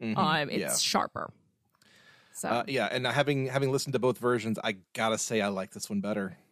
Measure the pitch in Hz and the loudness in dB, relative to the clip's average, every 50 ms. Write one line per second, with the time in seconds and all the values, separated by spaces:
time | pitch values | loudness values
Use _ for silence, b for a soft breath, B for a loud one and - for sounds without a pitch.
0 | 120 113 110 - 185 156 156 151 147 - - - - - - - - - - 92 | -4 -2 0 2 4 4 4 2 2 0 -2 -2 -2 0 0 0 0 2 2 0
1 | - - - - - - - _ _ _ _ _ _ _ _ _ b b b b | 0 0 -4 -6 -8 -8 -10 _ _ _ _ _ _ _ _ _ b b b b
2 | b b b b b b b - - 143 113 120 - - 135 123 107 - - 127 | b b b b b b b -8 -2 0 0 0 0 0 0 0 0 0 0 -2
3 | 127 123 120 143 143 139 147 135 131 131 131 139 139 131 131 131 - 147 131 120 | -2 0 2 2 2 4 2 0 0 0 0 0 0 2 0 0 -2 0 -2 2
4 | 110 127 117 - 117 120 123 117 104 113 107 - - 113 104 95 87 _ _ - | 2 2 2 2 2 2 2 2 0 -2 -2 -2 -2 -4 -6 -6 -10 _ _ -2
5 | 113 113 110 104 - - 120 110 101 101 101 98 95 - - 101 - - 107 101 | 0 0 0 0 0 0 0 0 2 0 0 -2 -6 -6 -8 -12 -8 -4 -2 -2
6 | 95 101 107 107 98 95 85 - _ _ | 0 0 0 -2 -2 -4 -6 -10 _ _